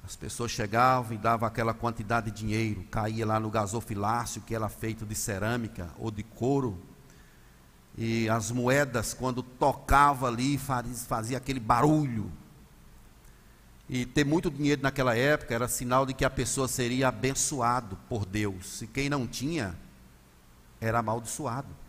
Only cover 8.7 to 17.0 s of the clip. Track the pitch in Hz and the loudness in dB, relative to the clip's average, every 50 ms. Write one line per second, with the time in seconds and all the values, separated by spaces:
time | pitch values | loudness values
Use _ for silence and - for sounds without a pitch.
8.7 | 131 143 147 139 123 120 107 - - - 123 127 127 123 123 - - - 156 143 | 4 4 4 2 0 -2 -2 -2 -6 -2 -2 -2 -2 -2 -6 -8 -2 2 2 2
9.7 | 131 - - - 135 139 143 143 143 127 135 123 117 113 123 139 143 135 - - | 2 2 0 4 6 8 8 8 6 4 0 0 0 0 0 2 0 0 0 0
10.7 | 135 123 117 120 127 113 - - 131 113 110 113 131 123 127 - 135 131 110 110 | -2 -2 -2 -4 -8 -10 -6 -4 -4 -4 -2 -2 -4 -4 -4 -4 -4 -4 2 2
11.7 | 123 120 123 151 156 156 151 135 117 110 101 98 82 - - - - - - - | 4 6 6 6 6 4 2 0 -2 -4 -4 -6 -8 -12 -16 -20 -20 -20 -20 -20
12.7 | - - - - - - - - - - - - - - - - - - - - | -20 -20 -20 -20 -20 -20 -20 -20 -20 -20 -20 -20 -20 -20 -20 -20 -20 -20 -20 -20
13.7 | - - - - 127 127 123 123 - 151 147 139 151 170 180 180 143 135 147 143 | -20 -20 -12 -6 -4 -4 -2 0 2 2 4 4 4 2 2 0 -4 0 2 2
14.7 | 147 143 127 135 - - 131 127 117 117 127 143 151 151 - - 120 117 123 120 | 2 4 2 0 0 2 2 4 4 4 4 4 4 2 0 -2 -2 -2 0 -2
15.7 | - - 131 123 123 131 135 131 131 - 143 131 - - 127 117 - 139 135 123 | -2 -4 -2 2 2 2 2 2 0 0 0 0 0 0 -2 -2 0 0 0 0
16.7 | - - 123 120 123 127 | 0 0 0 0 2 2